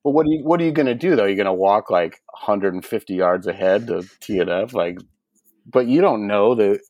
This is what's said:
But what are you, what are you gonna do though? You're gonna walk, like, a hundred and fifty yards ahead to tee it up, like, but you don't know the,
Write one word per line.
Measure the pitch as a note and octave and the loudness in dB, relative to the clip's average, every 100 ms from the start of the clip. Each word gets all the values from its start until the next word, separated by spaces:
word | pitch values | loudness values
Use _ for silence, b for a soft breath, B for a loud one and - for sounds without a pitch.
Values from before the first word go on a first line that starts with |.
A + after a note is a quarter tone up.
But | D3 | -2
what | C#3+ D3+ | 0 2
are | |
you, | D#3 | 0
what | C#3+ E3+ | 0 0
are | E3 | 0
you | |
gonna | D3+ C3+ | 0 0
do | A#2 F3 D3+ | 0 0 2
though? | |
You're | G2+ G2 | 2 0
gonna | G2 | 0
walk, | F#2 F#2+ G2+ - | 2 2 2 2
like, | F2+ E2+ - _ | 0 0 -6 _
a | - | -14
hundred | - G2+ G2 | -4 -2 -2
and | F2+ | -4
fifty | - A2+ - | -6 -8 -6
yards | F#2 F2+ F#2 F#2 | -2 0 0 -4
ahead | E2+ F#2+ G2+ A#2 | -2 0 0 0
to | F2+ F#2 _ | -8 -8 _
tee | - G2+ | -6 -4
it | F2+ | -2
up, | F2 A2 | -2 -4
like, | A#2 F2 F2+ - _ _ _ _ _ - | -4 -4 -6 -18 _ _ _ _ _ -2
but | C3 A#2+ | 0 2
you | C#3 | 2
don't | F#3+ A#2 G2+ | 2 0 -2
know | G#2 G#2 | 2 2
the, | B2 G2+ G2+ - | 2 2 0 -4